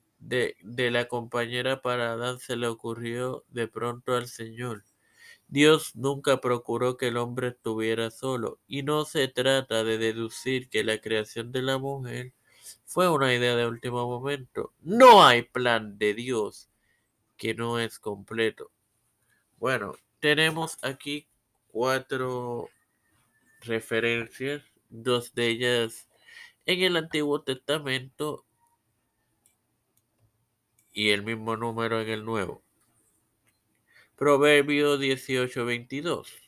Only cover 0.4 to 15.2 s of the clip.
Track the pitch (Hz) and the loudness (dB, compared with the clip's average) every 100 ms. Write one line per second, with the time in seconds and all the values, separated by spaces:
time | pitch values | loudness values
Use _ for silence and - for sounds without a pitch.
0.4 | 113 - 92 123 123 120 120 120 113 120 | -2 -6 -12 -4 -2 -2 -2 -6 -6 -6
1.4 | 117 123 127 135 127 123 117 117 123 123 | -4 -4 -4 -4 -4 -2 -4 -4 -6 -8
2.4 | - 120 120 113 117 113 117 120 127 127 | -8 -4 -4 -6 -8 -8 -8 -6 -6 -8
3.4 | - 123 113 - 117 120 - 123 120 - | -10 -8 -6 -4 -6 -6 -4 -4 -4 -12
4.4 | 113 113 123 107 - _ _ _ - - | -14 -10 -10 -10 -14 _ _ _ -20 -20
5.4 | _ 139 151 156 - - 131 139 143 127 | _ 4 6 6 2 -6 -4 -2 0 2
6.4 | 123 120 - 117 123 127 123 117 120 123 | 2 -2 -2 -2 -2 0 -2 -2 -4 -4
7.4 | 123 120 117 110 110 113 113 - 131 127 | -6 -6 -6 -2 -2 -2 -4 -6 -6 -4
8.4 | 113 - _ 139 139 151 151 160 135 127 | -6 -10 _ -6 -2 -2 -2 -2 -2 0
9.4 | 131 135 127 113 113 110 113 113 113 - | 2 0 0 -2 0 0 -2 -2 -8 -6
10.4 | 131 131 127 107 107 110 107 110 107 117 | -4 -4 -2 -2 -2 -2 -2 -4 -4 -10
11.4 | 117 131 131 135 135 139 123 120 127 - | -8 -6 -4 -4 -6 -8 -10 -10 -12 -18
12.4 | _ _ - - - - 180 151 135 123 | _ _ -20 -20 -6 0 2 4 4 4
13.4 | 123 120 117 120 123 120 120 120 135 143 | 2 2 0 -4 -6 -4 -4 -4 -6 -6
14.4 | 127 - - _ 156 226 254 214 | -8 -10 -10 _ -2 10 12 12